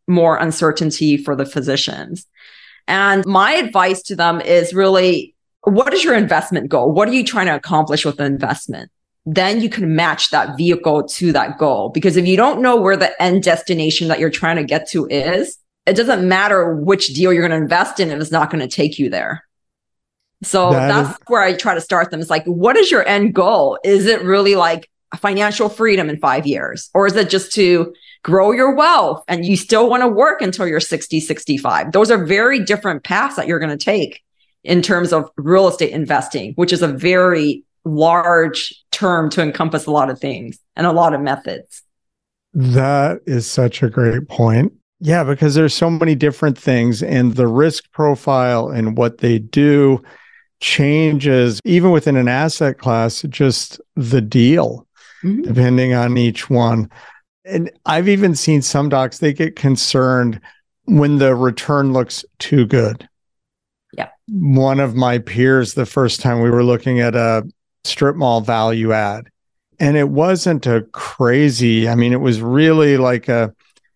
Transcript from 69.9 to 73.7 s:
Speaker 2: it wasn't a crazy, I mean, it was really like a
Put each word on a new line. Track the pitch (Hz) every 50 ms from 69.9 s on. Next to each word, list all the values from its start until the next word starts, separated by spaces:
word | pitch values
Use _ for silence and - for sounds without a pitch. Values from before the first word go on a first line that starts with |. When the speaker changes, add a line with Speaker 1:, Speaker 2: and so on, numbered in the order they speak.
| 147
Speaker 2:
it | 151 143 143
wasn't | 143 139 156 185 190 170 - 180 165 139 -
a | 131 117 113 107 -
crazy, | - - - - - - 131 120 123 139 151 147 123 113 123 117 113 113 110 113
I | 120
mean, | 120 120 120 123
it | 127
was | 143 127 117 110
really | 113 117 127 143 156 160 160 160 151 147 139
like | 131 131 127 123 117 -
a | - 120 117 113 110 - _ _ _